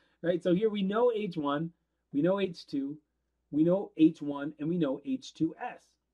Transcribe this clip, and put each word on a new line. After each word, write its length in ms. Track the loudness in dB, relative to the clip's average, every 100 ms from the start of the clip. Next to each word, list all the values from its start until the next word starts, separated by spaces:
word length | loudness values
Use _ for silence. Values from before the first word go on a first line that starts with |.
| _ _
right? 220 | -2 0
So 100 | 2
here 160 | 2 2
we 120 | 0
know 300 | -2 2 2 0
H 220 | -4 -4
one, 340 | -2 -2 -4 -8 _ _ _
we 100 | 0
know 180 | 0 0
H 280 | -2 -6 -8
two, 300 | -6 -6 -10 _ _ _ _ _
we 140 | 2
know 280 | 2 2 -2 4
H 240 | 4 6
one, 320 | -6 -6 -8 -6
and 100 | -4
we 80 | 0
know 240 | 0 -2
H 300 | -4 -6 -8
two 220 | -4 -4 -4
S. 260 | -12 -12 _ _ _